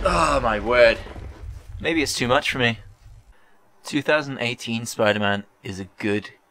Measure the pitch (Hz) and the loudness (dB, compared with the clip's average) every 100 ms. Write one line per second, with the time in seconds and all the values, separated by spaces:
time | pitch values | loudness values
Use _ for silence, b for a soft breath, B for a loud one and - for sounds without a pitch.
0 | 185 175 156 143 120 104 107 123 117 107 | 2 2 2 2 0 -2 2 6 6 4
1 | - - - - - - - - 156 165 | -6 -14 -14 -14 -14 -16 -16 -8 -2 -2
2 | 135 - 120 135 - 135 120 113 - - | -2 -2 2 2 2 0 0 0 -10 -20
3 | - - - b b b b _ - 147 | -20 -20 -20 b b b b _ -6 -4
4 | 139 151 139 131 120 123 - 113 117 - | 2 0 0 -4 -4 -4 -6 -6 -6 0
5 | 107 107 101 101 - _ 95 95 95 _ | 2 4 2 0 -4 _ -12 -10 -12 _
6 | 107 104 - - _ | -2 -2 -4 -20 _